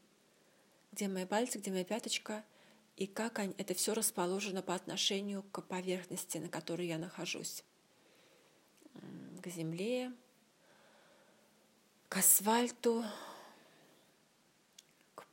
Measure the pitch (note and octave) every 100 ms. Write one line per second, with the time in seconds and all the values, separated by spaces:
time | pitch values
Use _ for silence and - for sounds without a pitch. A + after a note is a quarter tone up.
0 | - _ _ _ _ _ _ _ _ G3+
1 | G3+ F#3 F#3 G#3 B3 G#3+ G3 F#3+ F3+ A3
2 | A#3 - - G#3+ G#3+ - - - - -
3 | G3 G#3 A3+ A#3 G3 - G3 F3+ - A3
4 | G#3+ - F3 F#3+ G#3 F#3 F#3 F3+ - F#3+
5 | - G3 G3+ G3 G3 - - F#3 F#3 F3+
6 | F3 F3+ - E3 E3 D#3+ F3 E3+ F3 D#3+
7 | F3 - D#3+ - - - - _ _ _
8 | - - - - - - _ - - -
9 | - - - F3+ F#3 F3 D#3+ E3+ G#3 B3+
10 | B3+ B3 - _ _ _ - - - -
11 | - - - - - - - _ _ _
12 | - F#3+ F#3 - G3+ A#3 B3 - A#3+ A3+
13 | A3 G3+ - - - - - - - -
14 | - _ _ _ _ _ _ - - _
15 | - - -